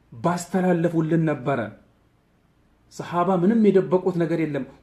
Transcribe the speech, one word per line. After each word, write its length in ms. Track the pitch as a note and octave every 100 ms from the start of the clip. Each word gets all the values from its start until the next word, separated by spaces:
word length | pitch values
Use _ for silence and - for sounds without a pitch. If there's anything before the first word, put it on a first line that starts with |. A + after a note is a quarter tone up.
| _
ባስተላለፉልን 1120 | A2+ E3+ F3 - F#3+ F#3 E3+ E3 E3 D#3 E3
ነበረ። 360 | D#3 C3+ C3+ C3 G#2+ - _ _ _ _ _ _ _ _ _ _ _
ሰሃባ 340 | - - F3 F3 F#3
ምንም 240 | F3+ A#3
የደበቁት 540 | G#3 F#3+ D3 F3+ F#3+ E3+
ነገር 220 | D#3+ E3
የለም። 240 | D#3 C#3 B2 -